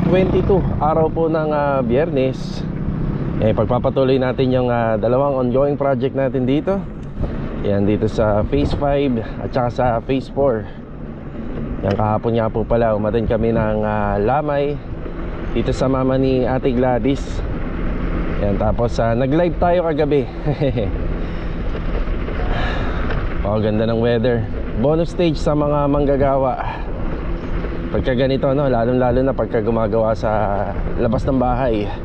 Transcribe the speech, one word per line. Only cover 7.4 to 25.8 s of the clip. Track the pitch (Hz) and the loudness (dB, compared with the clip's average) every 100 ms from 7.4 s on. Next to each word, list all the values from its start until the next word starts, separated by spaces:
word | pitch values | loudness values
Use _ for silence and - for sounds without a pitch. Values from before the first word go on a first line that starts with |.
| - - | -6 -4
Yan, | 101 101 | 0 2
dito | 101 104 107 | 2 2 0
sa | - 107 104 | 0 2 2
Phase | 101 139 143 | 2 0 0
five | - 143 143 143 117 - 120 | 0 0 2 0 -2 -4 -8
at | 110 | -4
saka | 131 120 | -2 -2
sa | 123 123 113 | 0 0 0
Phase | 113 135 - | 0 -2 -2
four. | 135 139 110 101 - - - 73 - - - - - - - | 0 0 0 -4 -12 -14 -12 -12 -12 -12 -10 -8 -6 -6 -2
Yan, | 101 | 0
kahapon | 101 107 104 117 | 0 0 0 0
nga | 113 110 | 0 0
po | 113 | -2
pala, | 104 117 117 | 0 2 2
umattend | 104 107 113 107 | 2 0 0 0
kami | 113 113 | 0 2
ng, | 113 107 107 | 2 2 0
ah, | 107 107 104 101 | 0 0 0 0
lamay | 107 143 151 143 143 143 - - - - - - - | 2 0 0 0 -2 -4 -6 -8 -8 -8 -6 -6 -2
dito | 117 127 | 0 0
sa | 123 131 | 0 0
mama | 131 131 131 | 2 2 2
ni | 131 127 | 2 2
Ate | 120 127 135 | 2 0 0
Gladys. | 120 127 123 123 139 - - - - - - - - - - - - | 2 2 2 0 0 -2 -4 -4 -4 -4 -4 -2 -2 -2 -2 -2 0
Yan, | 101 98 | 0 2
tapos, | 107 98 120 - | 2 2 0 2
ah, | 117 | 0
nag-live | 117 131 156 175 - | 2 2 2 2 2
tayo | 175 175 | 2 4
kagabi. | 170 147 170 143 117 | 2 0 2 2 0
<laughs> | - 147 135 139 117 95 - - - - - - - - - - - - - - - - 117 - - - - - 107 - - | -4 -4 0 0 0 -2 -2 -2 -2 -4 -4 -4 -2 -2 -2 -2 -2 -2 -2 -2 -2 0 0 0 0 -2 -2 -2 0 -2 -2
Oh, | 101 110 | 0 2
ganda | 107 104 | 2 2
ng | 113 113 | 2 2
weather. | 117 120 123 120 107 - - - | 2 2 2 0 0 -4 -4 0
Bonus | 139 160 165 | 2 2 0
stage | - 170 135 | 0 0 2
sa | 160 | 0
mga | 147 147 147 | 2 2 2